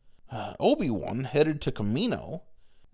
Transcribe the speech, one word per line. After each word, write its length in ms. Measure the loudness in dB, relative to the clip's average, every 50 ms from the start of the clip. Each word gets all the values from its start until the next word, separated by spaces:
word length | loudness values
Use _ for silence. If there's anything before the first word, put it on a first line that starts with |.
| _ -20 -20 -20 -16 -12
uh, 240 | -10 -8 -8 -8 -4 2
Obi-Wan 640 | 4 4 4 4 2 0 0 -2 -2 -4 -4 -4 -4
headed 360 | 0 2 4 4 4 2 0 -2
to 100 | -4 -2
Kamino, 720 | -2 0 0 0 2 2 0 0 -2 -4 -6 -10 -10 -12 -14 -20 -20 -20 -20 -20 -20 -20 -18